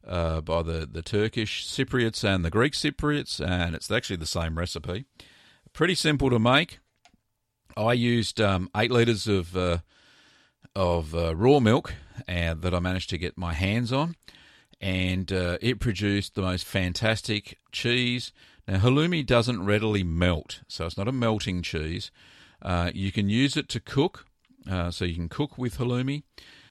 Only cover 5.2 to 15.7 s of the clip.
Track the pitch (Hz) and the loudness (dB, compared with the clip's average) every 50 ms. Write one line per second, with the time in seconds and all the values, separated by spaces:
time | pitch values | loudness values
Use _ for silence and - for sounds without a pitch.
5.2 | - - - _ _ - _ _ _ - _ - 151 175 185 - - 156 151 135 | -20 -20 -20 _ _ -20 _ _ _ -20 _ 0 0 0 2 2 2 2 2 2
6.2 | 135 135 123 120 110 120 127 143 165 - - - _ _ _ _ _ - _ _ | 2 4 4 4 6 6 6 4 4 0 -6 -20 _ _ _ _ _ -20 _ _
7.2 | _ _ _ _ _ _ _ _ _ _ - - 107 113 123 127 117 120 120 120 | _ _ _ _ _ _ _ _ _ _ -6 -2 2 2 2 4 4 4 4 2
8.2 | 107 - - - 110 101 98 90 92 92 _ 104 110 120 123 120 117 117 117 101 | 2 0 0 2 2 4 4 2 0 -2 _ 0 0 4 4 4 6 4 4 0
9.2 | - 107 101 95 87 85 90 92 90 87 85 85 - _ _ _ _ _ _ _ | 2 2 2 0 0 -2 -2 0 0 2 0 0 -2 _ _ _ _ _ _ _
10.2 | _ _ _ _ _ _ _ _ _ - _ 98 92 87 85 85 80 76 80 85 | _ _ _ _ _ _ _ _ _ -14 _ 0 2 2 2 0 0 -2 -2 -2
11.2 | 85 82 82 80 104 127 143 147 120 107 113 143 - - - - - - - - | 0 0 0 2 4 6 6 6 6 6 6 4 2 -2 -12 -12 -14 -16 -16 -14
12.2 | - - 90 87 85 82 82 80 82 92 87 90 87 92 92 92 - - - 82 | -8 -6 -2 -2 0 -2 -2 -2 -2 -2 0 0 0 0 -2 -2 -4 -4 -6 -4
13.2 | 90 85 - - 90 87 82 73 92 98 104 117 123 110 127 135 151 170 170 _ | -4 -6 -6 -6 -6 -4 -2 0 0 0 0 0 -2 0 0 0 0 -2 -4 _
14.2 | _ - - - - - - - _ _ - _ - 95 92 92 92 92 92 92 | _ -20 -20 -20 -20 -20 -20 -20 _ _ -18 _ -6 -2 -2 0 0 0 0 -2
15.2 | 92 - 95 92 90 87 87 - - 117 | -2 -2 -2 0 0 0 -2 -2 0 -2